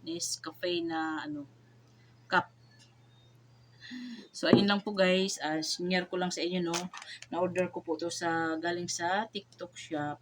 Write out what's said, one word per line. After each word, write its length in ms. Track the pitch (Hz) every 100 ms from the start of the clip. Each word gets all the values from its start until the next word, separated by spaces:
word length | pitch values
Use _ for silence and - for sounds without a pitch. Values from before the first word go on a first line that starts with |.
| -
Nescafe 720 | 170 - - 160 160 180 175 170
na 320 | 165 160 156 294
ano, 160 | 208 285 - - - - - - - -
cup. 160 | 185 - - - - - - - - - - - - - - - 247 247 226 -
So, 160 | - 160
ayun 240 | - 202
lang 80 | 202
po, 160 | 202 202
guys. 400 | 185 185 190 -
Ah, 160 | 151 156
sinare 480 | 156 - 180 185 180
ko 80 | 185
lang 160 | 180
sa 80 | 175
inyo, 240 | 165 180
no. 160 | 170 170 185 - - - -
Na-order 400 | 170 180 175 180
ko 160 | 180
po 160 | 170 156
to 80 | 170
sa, 480 | - 170 165 165 160
galing 320 | 170 175 175
sa 400 | - 175 190 226
TikTok 480 | 202 - - 180 -
shop. 420 | - 156 147 147